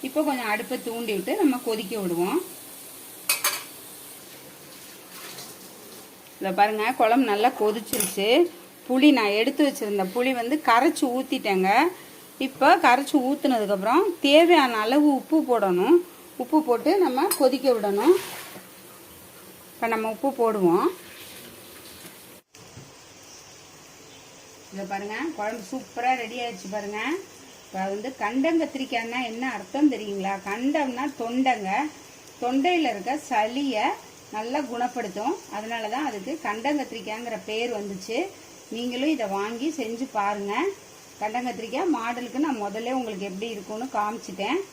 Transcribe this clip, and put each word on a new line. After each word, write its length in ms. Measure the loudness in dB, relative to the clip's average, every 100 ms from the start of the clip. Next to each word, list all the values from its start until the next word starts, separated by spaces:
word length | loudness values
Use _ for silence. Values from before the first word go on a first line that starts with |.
| -2
இப்போ 160 | 0 0
கொஞ்சம் 240 | 0 -2
அடுப்பை 240 | -4 -4 -6 -6
தூண்டி 260 | -6 -2 -2
விட்டு 160 | -2 2
நம்ம 200 | 2 2 -2
கொதிக்க 260 | -4 -4 -4
விடுவோம். 400 | -2 0 0 0 -4 -16 -18 -18 -18 -18 -20 -12 -4 -2 -2 -4 -10 -16 -18 -18 -18 -20 -20 -20 -20 -20 -20 -20 -20 -20 -20 -18 -16 -14 -16 -18 -20 -20 -20 -20 -20 -20 -20 -8
இதை 120 | -4 2
பாருங்க, 260 | 2 4 -2 2
குழம்பு 280 | 4 4 4
நல்லா 200 | 2 2 2
கொதிச்சிருச்சு. 640 | 0 0 -4 -4 -2 -2 4 4 4 0 -20 -20 -2
புளி 220 | 6 8 6
நான் 180 | 4 2
எடுத்து 220 | 0 4 2
வச்சிருந்த 360 | 2 -2 0 0
புளி 180 | 0 0 0
வந்து 160 | -2 0 4
கரைச்சி 360 | 6 6 2 0 0
ஊத்திட்டேங்க. 520 | -2 -2 0 2 4 4 4 0 -18 -20 -20 -6 -6
இப்போ 220 | 4 6 8
கரைச்சி 320 | 6 4 4 2 2
ஊத்துனதுக்கப்புறம் 760 | 0 2 0 2 0 4 4 2 2 6
தேவையான 560 | 8 10 8 6 2
அளவு 240 | 2 4 4 4
உப்பு 200 | 2 0 4
போடணும். 460 | 2 4 2 6 6 4 -16 -18 -10
உப்பு 160 | 2 2 4
போட்டு 240 | 2 4 4
நம்ம 240 | 4 2 0 4
கொதிக்க 260 | 4 4 2 2
விடணும். 380 | 2 2 6 4 2 -12 -14 -16 -20 -20 -20 -20 -20 -20 -20 -20 -20 -20 -20
இப்போ 160 | -6 -2
நம்ம 160 | -2 -4 -2
உப்பு 140 | -4 2
போடுவோம். 440 | 0 4 4 4 2 -2 -16 -18 -18 -18 -18 -20 -20 -20 -20 -18 -18 -20 -20 -20 _ -20 -20 -20 -20 -20 -20 -20 -20 -20 -20 -20 -20 -20 -20 -20 -20 -20 -20 -20 -20 -20 -14
இதை 100 | -10 -6
பாருங்க, 240 | -6 -6 -6 -6 -4
குழம்பு 260 | -6 -6 -8
சூப்பரா 400 | -10 -8 -2 0 0
ரெடி 140 | -2 -6
ஆயிடுச்சு 260 | -8 -8 -8 -8
பாருங்க. 240 | -6 -6 -4 -4 -8 -20 -20 -20 -12
இப்ப 120 | -6 -4
வந்து 180 | -4 -6 -4
கண்டங்கத்திரிக்காய்னா 1000 | -2 0 2 2 0 -4 -4 -4 -4 -6 -6
என்ன 160 | -4 -6
அர்த்தம் 340 | -6 -6 2 2
தெரியுங்களா? 400 | 2 -6 -4 -4 -4 -6
கண்டம்னா 560 | -2 0 0 0 -2 -6 -4
தொண்டைங்க. 500 | -4 0 2 2 0 -2 -4 -8 -20 -20 -20 -6
தொண்டையில 500 | -2 2 2 2 0
இருக்க 200 | -2 -4 -6 -2
சளியை 580 | 0 0 -2 -2 0 0 -2 -10 -20 -12
நல்லா 240 | -8 -4 -4 -4
குணப்படுத்தும். 640 | -4 -4 -4 -6 -4 -4 -4 -8 -10
அதனால 320 | -6 -6 -4
தான் 120 | -4 -4
அதுக்கு 240 | -6 -8 -6
கண்டங்கத்திரிக்காய்ங்கிற 920 | -6 -4 -2 -2 -4 -8 -8 -8 -8 -8 -6
பேர் 240 | -4 -2 -4
வந்துச்சு. 400 | -6 -10 -6 -4 -4 -10 -20 -20 -12
நீங்களும் 380 | -6 -6 -2 -2
இதை 120 | 0 -2 -2
வாங்கி 300 | -4 -4 -4 -4
செஞ்சு 280 | -6 -6 -4 -2
பாருங்க. 340 | -2 -2 -4 -2 -2 -4 -18 -20 -20 -8
கண்டங்கத்திரிக்காய் 720 | -4 -4 -4 -6 -6 -2 0 0
மாடலுக்கு 460 | -2 -6 -6 -2
நான் 180 | -2 -2
முதல்ல 300 | -4 -4 -4 -2
உங்களுக்கு 280 | -4 -6 -8
எப்படி 180 | -6 -8
இருக்கும்னு 340 | -8 -10 -8 -4 -2
காமிச்சிட்டேன். 640 | -2 -4 -10 -6 -2 -2 -4